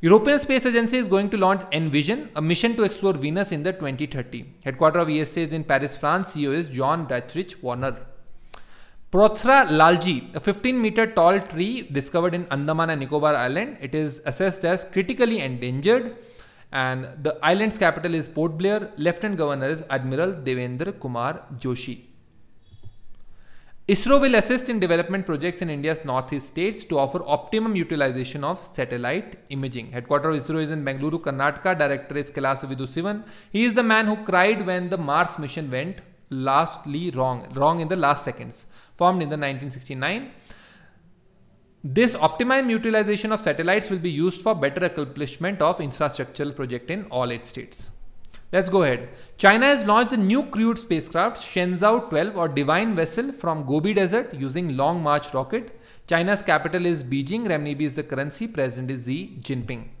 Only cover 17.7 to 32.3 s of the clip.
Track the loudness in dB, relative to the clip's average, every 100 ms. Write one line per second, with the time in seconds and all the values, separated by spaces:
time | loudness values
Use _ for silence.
17.7 | 2 2 2 -2 -2 -4 -2 -2 0 0
18.7 | 0 -2 -2 -2 0 -4 0 0 0 -2
19.7 | -4 -2 -4 -2 -2 -2 -2 -4 -2 -4
20.7 | -6 -6 -8 -8 -4 -4 -6 -12 -8 -6
21.7 | -4 -6 -12 -16 -20 _ -20 -20 -20 -20
22.7 | -16 -16 -14 -14 -14 -14 -16 -16 -18 -16
23.7 | -16 2 2 6 6 8 6 4 0 0
24.7 | 0 2 2 2 -2 -2 -2 -2 -4 -6
25.7 | -2 -2 -2 -2 -4 -2 -6 -6 -2 -2
26.7 | -4 -2 0 0 -2 0 -2 0 -2 0
27.7 | 0 0 0 0 0 -6 -6 -6 -6 -8
28.7 | -6 -4 -2 -2 -4 -6 -16 -10 -6 -6
29.7 | -8 -10 -10 0 0 2 -2 -2 -2 -2
30.7 | -4 -4 -4 -4 -4 -4 0 -2 0 -2
31.7 | 2 2 0 -4 -6 -6